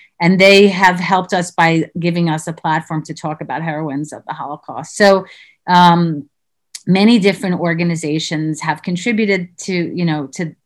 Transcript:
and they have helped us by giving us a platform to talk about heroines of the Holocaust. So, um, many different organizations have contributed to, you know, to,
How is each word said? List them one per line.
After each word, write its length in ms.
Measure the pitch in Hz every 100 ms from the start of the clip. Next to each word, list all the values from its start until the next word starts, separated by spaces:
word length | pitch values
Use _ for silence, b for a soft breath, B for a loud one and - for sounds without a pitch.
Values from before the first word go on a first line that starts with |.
| b -
and 180 | 170 185
they 280 | 190 196 202
have 300 | 180 190 180
helped 360 | 170 190 185
us 160 | 185 180
by 400 | - 165 165 - 185
giving 320 | 170 170 170
us 160 | 156 170
a 60 |
platform 480 | 160 165 156 - 160
to 80 | 151
talk 300 | 147 160 156
about 180 | 147 135
heroines 500 | 165 151 160 139 151
of 140 | -
the 80 | -
Holocaust. 640 | 160 135 151 - 123 160 -
So, 300 | 202 190 185 B B B -
um, 640 | 180 175 170 170 147 139 _ _ _ _ - -
many 320 | 190 208 240
different 420 | 190 180 196 175
organizations 1000 | 170 165 175 160 156 156 - 156 156 151
have 220 | 156 151
contributed 760 | - 175 240 220 214 190 175 -
to, 140 | -
you 320 | 180 165 -
know, 220 | 170 151 135
to, 260 | - 170 -